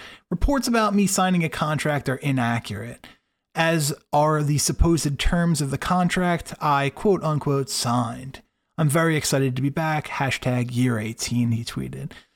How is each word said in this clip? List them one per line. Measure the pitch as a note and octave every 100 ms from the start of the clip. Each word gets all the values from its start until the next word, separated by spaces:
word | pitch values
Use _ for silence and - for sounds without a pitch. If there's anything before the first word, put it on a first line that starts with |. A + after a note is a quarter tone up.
| - - -
reports | F3 - C#4 B3
about | A#3 G#3+
me | G3+ F#3+
signing | G3 F#3 F3+ D#3+
a |
contract | - D3+ D3+ D3+ C#3+ C3+
are | C3
inaccurate, | D3 C3 A#2 A#2 - G#2 A#2 A#2 - - _ _ _ -
as | E3 E3 C#3+ D3+ _
are | D3 D3+ D3+
the | D3 D3
supposed | - - E3+ E3 D3 C#3
terms | - F3 E3+ D3+
of | C#3
the | D#3+
contract | - F3+ F3+ - F3+ E3+ - -
I | D#3 C#3 C#3
quote-unquote | - A3 F3 D3+ D3 D3 C#3 C3+
signed. | - B2 A#2+ A2+ B2+ C3+ - _ _ _ -
I'm | D3+
very | E3 E3 D#3
excited | - C#3 C3+ B2+
to |
be | C#3
back. | D3+ D#3 D3+ -
Hashtag | - C3+ - B2+ B2 B2 A#2+
year | B2+ A2+
eighteen," | A2 A2+ - A#2+ A#2+
he | A2+
tweeted. | A#2 - - C3+ C#3 - -